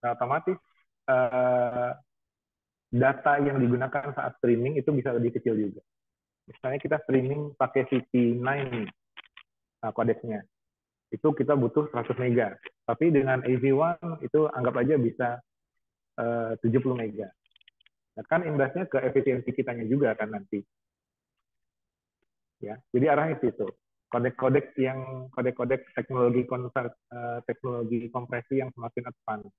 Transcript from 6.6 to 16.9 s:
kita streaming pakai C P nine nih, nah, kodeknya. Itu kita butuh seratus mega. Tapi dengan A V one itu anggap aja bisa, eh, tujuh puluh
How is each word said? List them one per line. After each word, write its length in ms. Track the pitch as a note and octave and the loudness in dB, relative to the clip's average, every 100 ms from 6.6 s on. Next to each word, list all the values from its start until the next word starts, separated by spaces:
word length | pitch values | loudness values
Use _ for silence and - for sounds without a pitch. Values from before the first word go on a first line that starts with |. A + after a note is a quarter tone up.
| C3 C#3 | -6 -4
kita 200 | D3+ D3+ - | -2 -2 2
streaming 480 | C3+ B2+ D3 D3 | 2 2 -4 -6
pakai 320 | C#3 B2+ - C3 | -2 0 2 2
C 160 | C3 - | 0 2
P 240 | B2 A#2+ | 2 4
nine 320 | A#2+ B2+ C#3 C3+ | 2 -2 -2 -4
nih, 220 | B2 G2 - _ - - - _ _ _ _ | -6 -8 -10 _ -20 -20 -20 _ _ _ _
nah, 80 | A2+ | -8
kodeknya. 480 | G#2 A#2 A2 A#2 G#2+ - _ _ _ _ _ _ | 0 0 0 -2 -8 -10 _ _ _ _ _ _
Itu 220 | - D#3 | 0 0
kita 220 | D3+ C3 | 2 2
butuh 320 | C#3+ A#2+ A2 A2+ | 2 4 2 0
seratus 240 | A#2+ A#2 A#2+ | -4 -4 -2
mega. 400 | B2+ A#2+ G#2+ F#2+ - _ | 2 2 2 -4 -20 _
Tapi 320 | - A#2 E3 | -6 2 4
dengan 320 | D3 C3 C3 B2 | 4 4 0 2
A 60 | B2+ | 2
V 20 | C3+ | 4
one 560 | C3+ E3 E3+ E3+ D#3+ C3 | 4 2 0 -6 -8 0
itu 240 | D3+ D3+ | 2 2
anggap 240 | - B2+ B2+ | 2 -2 0
aja 160 | B2+ D3+ | 2 2
bisa, 300 | A#2 - B2 A#2+ _ _ _ _ _ _ _ - | 2 0 -4 -4 _ _ _ _ _ _ _ -6
eh, 400 | A#2 A#2 A2+ A2+ A#2 | -2 -2 -4 -2 2
tujuh 160 | A#2+ | 2
puluh 160 | C3 | 0